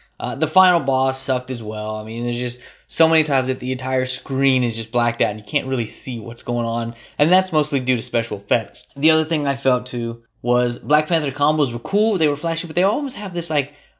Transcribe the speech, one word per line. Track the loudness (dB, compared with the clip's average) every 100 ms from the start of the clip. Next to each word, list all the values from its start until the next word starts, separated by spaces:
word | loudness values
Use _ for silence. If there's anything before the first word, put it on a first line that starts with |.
| _ -8
Uh, | -6 -2
the | 2
final | 4 6 4
boss | 2 2 2 0
sucked | -2 -2 -2
as | -6
well. | -6 -6 -6 -6
I |
mean, | -6 -4
there's | -2 -2
just | -4 -8 -16 -20 _
so | 2 4
many | 4
times | 4 2 0
that | -2
the | -4
entire | -4 -2 0 -2
screen | -6 -4 0 2 4
is | 2 -2
just | -4
blacked | 0 0 2
out | -2
and | -2
you | -6
can't | -4 -2
really | -2 -4
see | -8 -10 -8
what's | -8 -10
going | -4 -2 -2
on. | -2 -4 -8 -12 -2
And | 4
that's | 4 4
mostly | 0 0 0
due | 0 -2
to |
special | 0 -2 -2 -6
effects. | 0 0 0 -14 -18 0
The | 4
other | 4 2
thing | 0 0
I | 0
felt | 2 0 0
too | -4 -4 -6 _ _
was | 0 2 2 -2
Black | 0 0 2
Panther | 0 -2
combos | 0 0 2 0
were | -2
cool, | -2 2 2 2
they | 0
were | 0
flashy, | -4 -4 -4
but | 0
they |
almost | 0 0 -4 -8
have | -6
this, | -6 -2
like, | -2 -2 -10 _